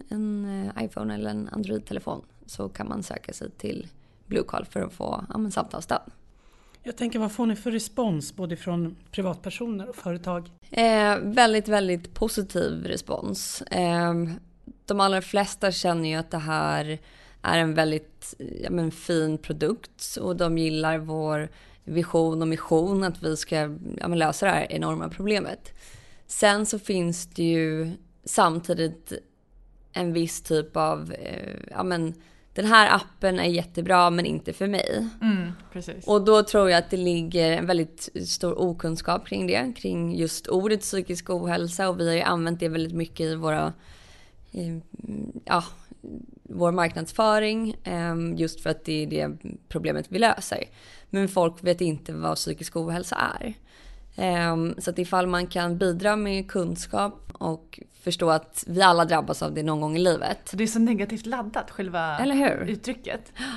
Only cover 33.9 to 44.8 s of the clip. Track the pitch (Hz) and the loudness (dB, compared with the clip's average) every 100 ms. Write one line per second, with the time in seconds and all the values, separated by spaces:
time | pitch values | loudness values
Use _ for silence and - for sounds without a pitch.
33.9 | 185 175 170 165 156 - - 196 202 - | 6 6 4 0 -2 -6 -4 -2 0 0
34.9 | 214 226 220 220 196 175 175 - 185 175 | 0 -2 -2 0 2 -2 -8 -14 -14 -12
35.9 | 185 185 208 202 214 208 214 196 175 175 | -8 2 4 8 8 8 6 6 6 4
36.9 | 185 180 170 165 175 160 165 170 175 165 | 0 2 2 0 2 4 2 2 2 0
37.9 | - - - 175 - 180 - 180 170 165 | -4 -12 -8 -6 -2 -2 0 0 0 -4
38.9 | 165 - 180 - 196 180 196 254 233 190 | -4 -2 -2 -2 -4 0 0 0 -4 -4
39.9 | 175 170 175 160 - - 185 202 214 - | -2 -2 0 -2 -2 0 2 2 0 -2
40.9 | 196 185 175 - 180 175 170 170 170 190 | -4 -4 -6 -4 -4 -2 -2 -2 -2 -2
41.9 | 180 170 165 170 175 165 170 170 160 165 | 0 2 2 2 0 0 0 -2 -2 -2
42.9 | 170 165 - 160 160 160 151 156 165 - | -4 -6 -4 -4 -2 0 0 -2 -4 -16
43.9 | - - - - - - - 170 165 | -20 -20 -20 -20 -20 -14 -8 -6 -6